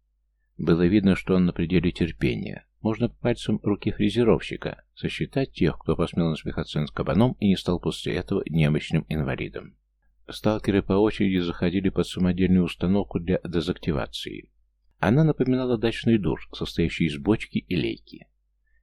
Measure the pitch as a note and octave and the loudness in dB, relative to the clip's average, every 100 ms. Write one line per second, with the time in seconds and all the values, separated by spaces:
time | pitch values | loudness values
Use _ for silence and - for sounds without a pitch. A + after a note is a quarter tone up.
0 | _ _ _ _ _ - D#2 E2+ F2 G#2 | _ _ _ _ _ -6 0 4 4 4
1 | G2 F2+ - F#2 F2+ - E2+ F2+ F2 - | 4 2 2 2 2 0 0 2 2 0
2 | E2+ - C3 A2 G2+ G2 - _ A2 A2 | -4 0 -2 -2 -6 -12 -16 _ -4 -2
3 | A#2 - A#2+ A#2+ - G#2+ - G2+ - - | -2 -2 -2 -2 -2 -2 0 -2 -2 0
4 | G#2 G2+ A#2 E2 - - - - _ - | 0 2 4 4 0 -8 -8 -10 _ -8
5 | E2+ - D#2 - C3+ - F2 - - D#2+ | -8 -4 -4 -2 -4 0 0 0 -2 0
6 | E2+ - E2 D2+ - - D#2 - D2 - | 0 0 0 -2 -6 -6 -6 -4 -4 -4
7 | D#2 D#2 B2 - G2+ F#2 - F2 - - | 0 4 4 4 2 2 0 -2 -2 -6
8 | - E2+ - G2 - D#2+ D2+ D2+ - D#2+ | -4 -6 -2 -4 0 2 2 2 0 -4
9 | - D#2 C2+ B1+ - - - _ _ _ | -2 -4 -4 -4 -6 -10 -14 _ _ _
10 | _ _ - - A2 G#2+ - G2 - F#2+ | _ _ -18 -4 -2 0 2 2 2 2
11 | G#2+ G#2 G2 F#2 F2 E2+ F2+ F2+ F#2+ - | 2 2 0 0 -2 -2 -2 0 -2 -2
12 | F2 - F2+ F2+ F#2 F#2 E2+ - F2 G2+ | -4 0 0 2 4 4 2 0 0 0
13 | F#2+ - E2+ D#2 - E2+ D#2+ - - D2 | -2 -4 -2 -2 -2 -4 -2 -4 -2 -4
14 | - - - G1+ - _ _ _ _ - | -4 -10 -12 -14 -18 _ _ _ _ -4
15 | F#2 B2+ D#3+ C#3+ B2+ B2+ B2+ A#2+ A#2 - | 2 4 4 2 2 0 0 0 0 -2
16 | - A2+ E2+ - - - D#2+ - E2 - | 2 2 2 -4 -8 -10 -8 -2 -2 0
17 | E2 D2 C#2+ G#2+ - - - F2+ A2+ - | -2 -2 0 0 0 -8 -4 -2 -2 -6
18 | - - - _ _ _ _ _ | -12 -20 -20 _ _ _ _ _